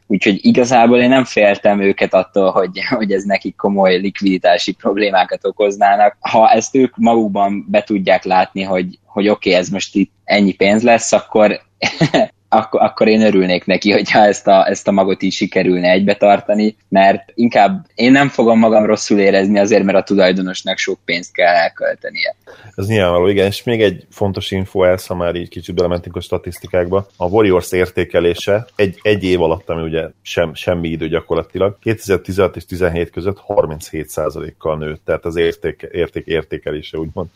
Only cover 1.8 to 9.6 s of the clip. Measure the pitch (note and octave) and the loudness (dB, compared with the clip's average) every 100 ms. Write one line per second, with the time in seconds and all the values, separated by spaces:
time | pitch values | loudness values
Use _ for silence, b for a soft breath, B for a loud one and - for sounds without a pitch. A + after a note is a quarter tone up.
1.8 | G2 G2 G2 F#2+ F#2 G2+ F#2+ F#2 F#2 F#2+ | 0 0 0 0 0 0 0 0 -2 -6
2.8 | - B2 G#2+ G2 G2 G2 G2+ - G#2 G2+ | -6 -4 -2 -4 -2 -4 -4 -6 -2 0
3.8 | F#2+ F2+ G2 - G2 F#2 F2+ F2+ - F#2+ | 2 2 -2 -4 -2 0 2 0 -2 -6
4.8 | A2+ G2+ G#2 F#2+ F2+ F#2 G2 - G#2 G2 | -4 -2 0 0 -2 -4 -6 -2 -2 0
5.8 | G2+ G2+ G#2 - - A#2 A2 A2+ - C3+ | 2 4 2 0 -2 2 4 4 2 0
6.8 | B2+ - A2+ A2+ A2 G2+ G2 G2+ E2 G#2 | 0 2 2 2 0 0 -2 -2 -2 -2
7.8 | - G#2 F#2 F#2 F#2+ F#2 F#2+ G2 F#2+ F#2 | 0 -2 0 0 2 0 0 -4 -4 -4
8.8 | F#2 - _ - G2+ G#2 G2+ F2+ | -4 -10 _ -2 0 0 2 0